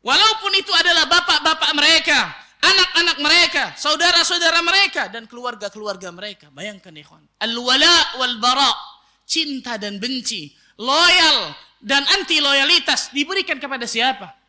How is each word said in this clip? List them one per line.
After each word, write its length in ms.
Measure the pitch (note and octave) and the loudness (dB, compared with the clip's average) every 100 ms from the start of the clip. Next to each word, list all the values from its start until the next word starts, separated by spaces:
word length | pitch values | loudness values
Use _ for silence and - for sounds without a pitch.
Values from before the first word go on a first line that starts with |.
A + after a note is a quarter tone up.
Walaupun 500 | A#3+ D4 A4 G#4+ G4 G4 | 0 2 4 2 -2 -2
itu 140 | G4 | 0
adalah 320 | E4+ F4 E4+ D4+ | 0 2 2 4
bapak-bapak 640 | F4 F4 D#4 D4+ D#4+ D4 D4 | 2 2 0 0 0 -2 2
mereka, 400 | D4 D#4+ D#4+ C#4 F3 - - _ | 4 4 2 0 0 -8 -20 _
anak-anak 600 | F4 F#4+ F4+ E4 E4+ D4+ | 2 2 2 0 0 0
mereka, 420 | D4 E4+ E4+ D4+ G#3+ - | 2 4 4 0 -4 -4
saudara-saudara 880 | C#4+ D4+ F4 E4+ E4 F4 E4+ E4 E4+ | -4 0 2 2 0 0 2 2 2
mereka, 480 | F#4+ G4 D#4+ G3+ | 2 2 -2 -6
dan 160 | A3 A3+ | -10 -16
keluarga-keluarga 800 | A#3+ B3 A3+ G3+ G#3+ G#3+ F#3 F#3 | -10 -10 -8 -12 -10 -10 -10 -12
mereka. 400 | F3 G#3 F#3+ D3 | -14 -14 -16 -20
Bayangkan, 460 | C3+ G3+ G3+ F#3+ D3+ | -16 -16 -16 -20 -20
ikhwan. 260 | D3+ _ _ _ | -20 _ _ _
Al-wala 800 | A3 A#3 B3 C4 D#4+ E4+ - B3 | -6 -4 0 4 4 4 0 -4
wal 240 | B3+ A#3 | -6 -2
bara, 300 | A#3+ C4 C4+ - - - _ _ - | 0 2 0 0 -10 -20 _ _ -6
cinta 480 | D#4+ D#4 C4 B3 A3+ | -4 -4 -8 -10 -10
dan 240 | G#3 G3+ | -10 -8
benci, 540 | A#3+ C4 - G#3 D3 _ _ _ | -8 -8 -8 -10 -14 _ _ _
loyal 760 | A#3 D4 F4 F4+ D#4+ C4 E3 D3 - _ | -2 2 4 6 4 2 -4 -12 -20 _
dan 240 | G#3 C#4 C#4+ G4 | -2 -2 2 -2
anti 220 | E4+ D#4+ | 0 0
loyalitas 720 | C#4+ C#4 C#4+ F4 - B3 - | 2 2 2 2 0 -2 -4
diberikan 480 | C4+ D4 F#4+ - C#4+ | -6 -4 -4 -4 -6
kepada 240 | C#4 C4 | -6 -8
siapa? 480 | A#3 A3+ B3+ C4 F#3 - | -6 -2 -2 -2 -12 -20